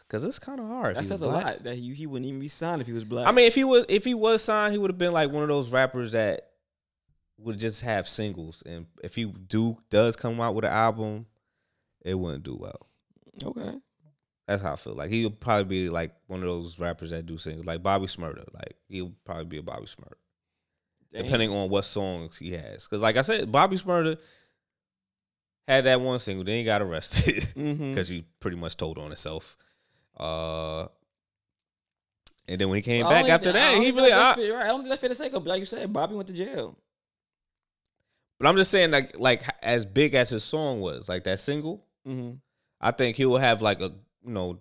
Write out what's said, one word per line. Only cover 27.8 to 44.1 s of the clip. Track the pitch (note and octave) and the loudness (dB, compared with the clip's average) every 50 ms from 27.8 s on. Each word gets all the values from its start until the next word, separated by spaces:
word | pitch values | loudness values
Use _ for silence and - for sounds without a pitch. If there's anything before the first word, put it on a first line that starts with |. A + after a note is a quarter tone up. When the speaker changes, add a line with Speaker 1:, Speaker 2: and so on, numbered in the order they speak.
| D3 C3+ C3+ | -6 -6 -4
Speaker 1:
'cause | G2 F2+ F2 | -4 -4 -4
he | F2+ E2+ E2 _ _ _ | -6 -10 -10 _ _ _
pretty | - G2+ F2 F2 | -8 -8 -8 -6
much | E2+ D#2+ - - | -8 -10 -8 -6
told | - D#2+ D#2+ D#2 | -8 -8 -8 -10
on | D2+ D2 | -12 -12
himself. | D2+ - - D#2 D#2 D#2+ - - - _ _ _ _ _ _ _ _ _ _ _ _ | -10 -10 -10 -8 -8 -10 -12 -14 -20 _ _ _ _ _ _ _ _ _ _ _ _
Uh, | - - D#2+ D#2+ D#2+ D#2+ D#2+ D#2+ D#2+ D#2+ D#2 D#2 D#2+ E2 - _ _ _ _ _ _ _ _ _ _ _ _ _ _ _ _ _ _ _ _ _ _ _ _ _ _ _ - _ _ _ - | -10 -8 -6 -6 -4 -6 -6 -6 -6 -6 -6 -6 -8 -8 -10 _ _ _ _ _ _ _ _ _ _ _ _ _ _ _ _ _ _ _ _ _ _ _ _ _ _ _ -20 _ _ _ -10
and | F2+ F#2 | -4 -2
then | G2 F#2+ | 0 0
when | F#2+ G#2 | 0 0
he | |
came | G2+ A#2+ A#2+ A#2+ D3+ | 0 0 0 2 4
Speaker 2:
Well, | E3+ | 6
I | G3 | 6
Speaker 1:
back | A#3 B3+ | 6 6
Speaker 2:
don't | B3+ | 6
Speaker 1:
after | C4 B3+ G3 F3+ | 4 4 4 4
Speaker 2:
even, | F3 A3 | 4 4
I | C#4+ | 6
Speaker 1:
that, | D4 B3 | 6 6
Speaker 2:
don't | G3+ | 6
Speaker 1:
he | A#3 C4 | 4 4
Speaker 2:
even | B3+ B3+ | 4 6
Speaker 1:
really, | C4 B3+ | 8 8
Speaker 2:
know | G#3+ F#3+ | 8 8
if | |
Speaker 1:
I | A#3 C4 | 8 6
Speaker 2:
that's | - B3 | 6 4
fair, | A3 G#3 A3+ | 0 -2 -2
right? | B3 A3+ | -2 0
I | G#3+ | 0
don't | A#3+ C4+ | 0 -2
think | C4 C4 | -2 -4
that's | C4+ C4 | -6 -2
fair | C4 B3 | -2 -4
to | B3 | -4
say, | A3+ D4+ B3+ | -4 -6 -6
'cause | C4 G3+ D#3 | -6 -6 -4
like | E3 F#3 F#3+ | -2 -4 -4
you | G3 | -4
said, | - A3+ - A3+ G3 | -6 -8 -8 -6 -4
Bobby | G#3 D3 D#3 F3+ G#3+ | -4 -2 -2 -4 -4
went | G#3 G3 F#3+ | -8 -8 -8
to | F#3 | -8
jail. | E3+ F#3+ B3+ C4+ D#3 A2+ F2+ - _ _ _ _ _ _ _ _ _ _ _ _ _ _ _ _ _ _ _ _ _ _ _ _ _ _ _ _ _ _ _ _ _ | -8 -8 -6 -6 -8 -8 -8 -12 _ _ _ _ _ _ _ _ _ _ _ _ _ _ _ _ _ _ _ _ _ _ _ _ _ _ _ _ _ _ _ _ _
Speaker 1:
But | C3+ D3 | 4 6
I'm | F3+ F#3+ | 6 8
just | F#3+ F#3 | 6 6
saying, | - F#3+ F3 E3 | 6 6 6 6
like, | D3+ C#3 C3 - - - | 6 4 2 2 -6 0
like, | B2 B2+ A#2+ - - - - - - | 2 2 2 2 0 -8 -10 -6 -2
as | A2+ A#2+ A#2+ G#2+ | 0 0 0 0
big | F#2+ G2 C3 D3+ C#3 C#3+ | 0 2 4 4 4 6
as | C3 B2 - | 4 2 2
his | B2 A2 - | 0 -4 -4
song | - - D#3 D#3 C#3+ B2+ G#2+ | -2 -4 -2 -2 -2 -4 -2
was, | F#2+ F2 C#2+ B1 - - | -4 -4 -6 -6 -8 -6
like, | F2+ F#2 - | -6 -6 -2
that | G2 F#2+ F#2+ | -2 -4 -2
single, | - - C#3+ D3+ D3+ D#3 F3+ G#3 _ _ _ _ _ C3+ | -2 -4 -4 -4 -4 -6 -10 -10 _ _ _ _ _ -12
Speaker 2:
Mm-hmm. | C3 B2+ A#2+ A#2+ B2 C3+ _ _ _ _ _ _ _ _ | -10 -10 -10 -10 -12 -16 _ _ _ _ _ _ _ _
Speaker 1:
I | - A#2 | -2 -2
think | A#2 - B2+ A#2+ A2 - | 0 2 0 0 2 2
he | C3+ | 4
will | C3 B2 C3 | 4 4 6
have, | C3+ A#2+ A2+ G#2 A2 | 6 4 4 4 4
like, | G#2 G2+ F#2 | 2 2 2
a, | F#2+ F2+ D2 G2 _ _ | -2 -8 -8 -10 _ _